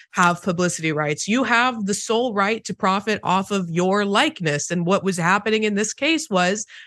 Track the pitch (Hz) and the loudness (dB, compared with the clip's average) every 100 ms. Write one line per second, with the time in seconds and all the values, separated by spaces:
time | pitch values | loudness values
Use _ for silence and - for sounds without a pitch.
0 | - - 175 175 - 170 180 165 160 151 | -6 2 2 2 -2 0 0 0 -2 -2
1 | 151 151 - 240 226 233 254 226 196 202 | -2 -2 0 0 2 2 2 0 -2 -2
2 | - 226 247 202 196 220 - - 196 196 | 0 0 0 0 0 -2 -6 -2 0 0
3 | 208 208 - 185 190 202 170 165 185 202 | 0 -2 0 0 0 -2 -2 0 2 2
4 | 202 208 302 - 160 147 - 175 170 196 | 2 2 2 0 -2 -2 -2 -2 2 0
5 | 190 180 170 202 220 214 214 202 214 - | 0 0 2 2 0 0 0 0 -2 -2
6 | 285 320 - 185 180 208 - - | -2 -2 0 0 2 0 -6 -16